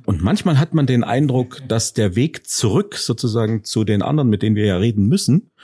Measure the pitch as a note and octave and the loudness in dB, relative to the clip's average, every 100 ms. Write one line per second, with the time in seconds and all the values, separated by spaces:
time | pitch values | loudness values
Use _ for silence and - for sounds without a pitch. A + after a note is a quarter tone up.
0 | - E2 G2 G#3 F#3 C#3+ E3+ D#3+ C3 A#2+ | -4 -2 0 0 2 2 2 0 2 0
1 | - B2 D3 B2+ B2+ - C3 A2+ - - | 0 0 0 0 -2 -8 -4 -4 -2 -2
2 | G#2 G2 D#3 - - - G#2+ C#3 G#3 - | 0 0 -2 -4 -10 -2 0 0 -2 -4
3 | - A2+ A#2+ A#2 A2 A2 - A2 G#2+ G2+ | -6 -4 -2 -2 -2 -2 -4 -2 0 0
4 | - D3+ B2+ G2+ A2 G#2 G#2 F2+ A#2 G#2 | 0 0 2 2 0 2 2 2 0 2
5 | G2+ F#3+ - D#3+ - _ | 2 2 2 0 0 _